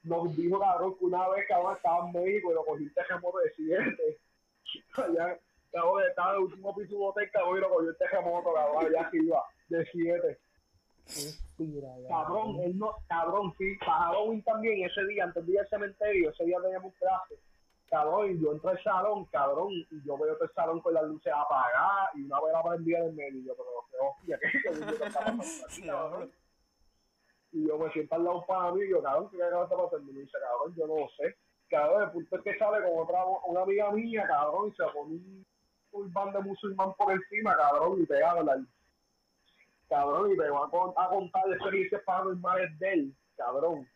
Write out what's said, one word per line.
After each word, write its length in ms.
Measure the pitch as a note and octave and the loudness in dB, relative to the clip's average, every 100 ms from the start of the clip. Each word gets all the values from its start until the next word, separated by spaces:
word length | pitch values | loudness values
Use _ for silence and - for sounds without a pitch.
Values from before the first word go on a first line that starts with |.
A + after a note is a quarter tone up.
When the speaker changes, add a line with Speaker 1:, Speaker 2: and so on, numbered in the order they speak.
Speaker 1:
Nos 300 | E3 E3+ E3+ | -2 -2 0
dijo, 240 | D3+ E3+ G3 | 0 2 4
cabrón, 380 | G3 F3+ F#3+ F#3 | 4 4 0 0
que 60 | |
una 240 | F3+ F3+ F#3 | 0 2 2
vez, 160 | G3 G3 | 0 2
cabrón, 300 | F3+ F#3 G3 | 2 2 0
estaba 300 | E3+ E3+ F3 | 2 2 0
en 60 | |
México 360 | F3 F#3 G#3 F3+ | -2 0 0 2
y 40 | |
lo 100 | E3 | 0
cogió 220 | D#3 D#3 D4 | 0 -4 -4
un 80 | |
terremoto 440 | - C#5 F3+ C5+ C5+ | -4 -2 -4 -4 0
de 120 | C5 - | 0 0
siete. 600 | D#4 F#4 C#5+ D5+ A#4 A4+ _ _ _ _ - - _ - | 0 2 0 0 -2 -2 _ _ _ _ -12 -12 _ -4
Allá, 420 | E3+ E3 F3 F3 _ _ _ | 0 0 0 -4 _ _ _
cabrón, 320 | E3+ E3+ G3 F#3 | 0 2 4 2
estaba 220 | F3+ F3+ | 2 0
en 60 | G3 | 2
el 40 | |
último 300 | F#3 F#3+ G3 | 0 -2 -8
piso 140 | G3+ F#3+ | -8 -8
de 80 | G3+ | -4
un 120 | G3 | -2
hotel, 200 | G3+ G3+ | -2 -2
cabrón, 280 | G3+ F3+ F#3+ | 0 2 2
y 20 | |
lo 80 | F#3+ | 4
cogió 220 | F3 E3 | 4 2
el 60 | E3 | 0
terremoto, 560 | F3+ F#3+ E3+ F3 F3 | 0 0 0 0 2
cabrón, 320 | D#3+ D3 D3+ D#3+ | 2 2 2 2
allá 200 | D#3+ E3 | 2 2
arriba, 380 | E3 D#3+ D3+ - _ _ | 0 2 2 0 _ _
de 180 | E3 D#3+ | -4 -2
siete. 460 | F3 E3 E3+ E3+ - _ _ _ _ _ _ - | -2 0 2 0 -4 _ _ _ _ _ _ -14
Speaker 2:
Respira, 840 | - C#3+ D#3 - - D#3+ C#3+ C3+ B2+ | -12 -10 -10 -12 -8 -8 -8 -12 -14
ya, 80 | B2+ | -4
Speaker 1:
Cabrón, 440 | D#3 D#3 G#3+ A3 | -2 0 -2 -2
Speaker 2:
cabrón. 80 | F3+ | -2
Speaker 1:
él 140 | F3+ F#3 | -2 -2
no, 180 | G#3+ - - | -4 -6 -4
cabrón, 480 | E3+ E3 G3 F#3+ - | 0 2 0 -2 -4
sí, 180 | F#3+ G3 | -4 -2
para 120 | - G3 E3+ | 0 2 4
Halloween 360 | G3 G#3+ A3 | 2 0 0
también, 380 | A3+ A3 A3+ G3+ F3+ | 0 0 2 0 -2
ese 160 | G3+ G3 | -2 -2
día, 160 | G3+ | -2
antes 200 | F3 F3 E3 | -2 -2 0
de 60 | |
ir 80 | G3 | 0
al 80 | G3+ | 2
cementerio, 640 | G#3 G3+ - G#3 G3 D#3 | -4 -4 -2 2 4 2
ese 140 | D#3 E3+ | 2 0
día 100 | F3+ | 0
teníamos 320 | F#3 F#3 F#3+ | 0 -4 -8
clase. 400 | _ F#3 F3+ F#3 - _ _ _ _ _ | _ 0 0 -4 -16 _ _ _ _ _
Cabrón, 440 | D#3 D3+ F#3+ G3+ | 2 4 2 2
y 80 | E3+ | 2
yo 80 | D3+ | 0
entro 180 | D3+ F#3 | 0 0
al 120 | F3+ | 0
salón, 440 | G#3+ F#3 G3+ G#3 E3 | 2 2 2 -2 -2
cabrón, 420 | C#3+ C#3 C#3+ G3 | 0 2 2 0
y 140 | F3+ - D#3 | -4 -8 -12
yo 140 | C#3 C#3+ | -6 -2
veo 160 | D#3 | 0
todo 100 | D#3 E3 | 0 -2
el 60 | |
salón 260 | - E3 E3 | 0 -2 0
con 140 | - | 2
las 100 | E3 | 2
luces 280 | D#3 D#3 E3 | 0 -4 -2
apagadas 800 | D3 D3 C#3 B2 B2+ F3 G3 F#3+ D3 | -2 2 2 4 4 2 2 0 -4
y 60 | |
una 180 | C#3 C#3 | -4 0
vela 200 | D#3 E3 | 2 2
prendida 360 | E3+ E3+ E3 E3+ | 0 -2 0 0
en 60 | |
el 80 | E3 | 0
medio. 280 | D#3 C#3 C3 | -4 -10 -10
Y 40 | |
yo, 100 | B2+ | -10
"Pero 140 | B2+ B2 A#2+ - | -10 -8 -10 -10
qué 60 | B2+ | -2
hostia, 380 | - - E3+ C#3 | -2 -2 -8 -4
¿qué, 220 | D#3 C4+ | -2 -2
qué 80 | - | -2
mierda 360 | D3+ - A3+ G#3 | -4 -6 -6 -4
está 140 | - | -2
pasando 220 | A3 A#3 | -4 -4
aquí, 0 | |
Speaker 3:
<laughs> 260 | D#4+ E4 - | -8 -12 -14
Sí, 140 | - | -12
Speaker 1:
cabrón?". 280 | - F3+ D#3 | -6 -4 -4
Speaker 3:
cabrón. 220 | F#3 B3+ _ _ _ _ _ _ _ _ _ _ _ _ | -8 -10 _ _ _ _ _ _ _ _ _ _ _ _
Speaker 1:
Y 160 | E3 D#3 | -2 -2
yo 100 | D3+ | 0
me 140 | D#3+ | -2
siento 220 | D#3 D3+ E3 | -4 -2 0
al 80 | |
lado 200 | F3 F3 F3 | 0 -2 -2
para 260 | F#3 F3 | 0 0
mí 80 | F#3 | 0
y 80 | G3 | 2
yo, 100 | F3 | 0
"Cabrón, 280 | C#3 C#3+ G3+ | 2 0 -2
¿qué 80 | F#3 | -2
carajo 240 | F3 F3 | 0 0
está 120 | F3+ F3+ | 0 0
pasando?". 340 | F3 D3+ C#3 | 0 -2 -8
Y 40 | |
me 60 | C3+ | -14
dice, 160 | C#3+ - | -10 -8
"Cabrón, 340 | B2+ B2 D#3 | -4 -2 -4
yo 120 | E3 D#3 | -4 -2
no 200 | D#3 C3+ - | -2 -2 -4
sé". 200 | D#3+ - _ _ _ | -4 -4 _ _ _
Cabrón, 340 | D#3 D3+ G3+ | 2 4 4
el 80 | G3+ | 2
punto 260 | E3+ D3+ F#3 | -4 -6 -6
es 60 | |
que 160 | G3+ G3+ | -6 0
sale 200 | G#3 G#3 | 2 2
con 160 | F#3 E3 | 2 0
otra, 200 | E3 F3+ F#3 F#3+ F3 | 0 0 0 -2 -2
una 140 | F3 | 0
amiga 300 | F#3+ G3+ G#3 | 2 2 2
mía, 320 | G#3+ A#3 A3 F#3 | 0 -2 -2 2
cabrón, 440 | D3 D3+ F3 G#3 | 2 2 0 -2
y 40 | - | -2
se 80 | D#3 | -4
pone 200 | C#3+ D#3 | -4 -8
un 320 | E3+ F#3 F#3+ F#3+ _ _ _ _ | -10 -12 -20 -20 _ _ _ _
turbán 400 | G3+ G3 F#3 G3 | -10 -6 -4 -2
de 80 | G3 | -2
musulmán 540 | G3 G3 G#3 F#3+ F#3+ | -4 -6 -6 -2 -2
por 180 | F#3+ G#3 | 2 2
encima, 420 | F#3+ - G#3 G#3+ E3 | 2 -2 -2 2 4
cabrón, 460 | D3 D3 E3+ F#3+ | 6 4 2 2
y 40 | D#3+ | 2
te 180 | C#3+ | 4
habla. 360 | D#3+ E3+ D3+ C3+ C3 _ _ _ _ _ _ _ _ _ _ _ _ | 4 4 2 0 -2 _ _ _ _ _ _ _ _ _ _ _ _
Cabrón, 440 | D3 C#3+ D3+ G3+ | 0 2 2 2
y 40 | F3+ | 2
te 120 | D3+ | 2
va 160 | C#3+ D3 | 0 0
a 40 | |
con-, 240 | E3+ F3+ E3+ | 0 0 0
a 120 | F#3 | 2
contar 360 | G3 F3+ F#3 F#3+ | 0 0 0 0
experiencias 500 | F3+ G3 G3 F#3 G#3 | 0 0 0 0 -2
paranormales 720 | - F#3 F#3+ F3+ F3+ F#3 F3+ D3+ | 0 0 0 -2 0 0 0 -2
de 140 | F#3+ | 0
él, 220 | F3+ C#3 - _ - | 0 0 -8 _ -6
cabrón. 500 | B2 C3 D#3+ D#3 B2+ | -4 0 0 -2 -10